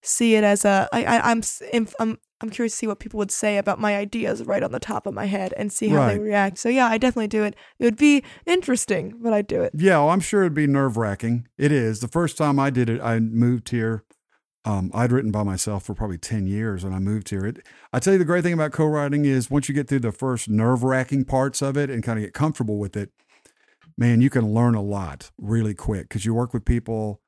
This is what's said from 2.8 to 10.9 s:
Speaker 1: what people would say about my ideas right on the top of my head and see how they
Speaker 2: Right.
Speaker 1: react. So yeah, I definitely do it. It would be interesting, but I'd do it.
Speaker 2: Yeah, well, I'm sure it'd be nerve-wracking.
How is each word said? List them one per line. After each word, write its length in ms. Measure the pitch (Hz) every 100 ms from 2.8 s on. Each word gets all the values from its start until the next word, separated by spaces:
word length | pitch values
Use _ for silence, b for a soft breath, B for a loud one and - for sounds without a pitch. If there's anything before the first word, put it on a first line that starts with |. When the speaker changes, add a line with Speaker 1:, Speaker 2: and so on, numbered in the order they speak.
| 220
Speaker 1:
what 120 | 202
people 200 | - 214
would 120 | 202
say 260 | - 214 202
about 220 | 202 196
my 160 | 214 202
ideas 460 | 202 233 226 214
right 180 | 220 202
on 100 | -
the 80 | -
top 260 | - 208 202
of 80 |
my 120 | 202 196
head 280 | 202 185 -
and 160 | 208
see 160 | - 214
how 180 | 147 123
they 60 | 101
Speaker 2:
Right. 20 |
Speaker 1:
react. 380 | 214 208 196 180
So 100 | 233
yeah, 180 | 262 240
I 100 | 220
definitely 300 | 247 247 214
do 160 | 214
it. 100 | 208 - B B
It 60 |
would 120 | 240 220
be 260 | 294 285 B B -
interesting, 680 | 359 359 247 - 190 190 233
but 120 | 233
I'd 140 | 208 208
do 160 | -
it. 100 | 170
Speaker 2:
Yeah, 240 | 151 190 165
well, 120 | 147
I'm 100 | 185
sure 220 | 165 208
it'd 120 | 185
be 120 | 147 147
nerve-wracking. 800 | 139 135